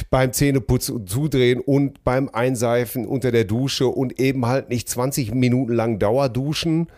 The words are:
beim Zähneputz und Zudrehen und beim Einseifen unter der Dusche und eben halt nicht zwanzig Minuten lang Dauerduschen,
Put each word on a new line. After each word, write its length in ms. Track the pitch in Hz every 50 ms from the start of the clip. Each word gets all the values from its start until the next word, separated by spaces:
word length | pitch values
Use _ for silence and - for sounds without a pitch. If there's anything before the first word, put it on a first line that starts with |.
| - -
beim 220 | - 131 131 127
Zähneputz 560 | - - 143 143 135 135 110 - 123 123 - -
und 220 | 120 120 104 90
Zudrehen 500 | 95 127 151 156 135 135 127 123 120 120
und 460 | - - 131 139 143 135 139 - -
beim 240 | 135 123 131 139 127
Einseifen 720 | - 110 120 127 131 113 123 117 117 123 123 113 - 131 110
unter 280 | - - 131 113 127 113
der 100 | 117 110
Dusche 440 | 92 107 120 135 135 - - 139 123
und 300 | - - 135 123 127 -
eben 280 | 127 135 135 135 123
halt 240 | 117 127 135 - -
nicht 200 | 123 120 - -
zwanzig 440 | - 123 123 135 131 - 127 104 110
Minuten 400 | 131 123 123 120 127 135 113 120
lang 260 | 117 110 117 113 95
Dauerduschen, 880 | 98 101 110 135 139 135 110 120 135 147 156 - - 170 160 165 170 - -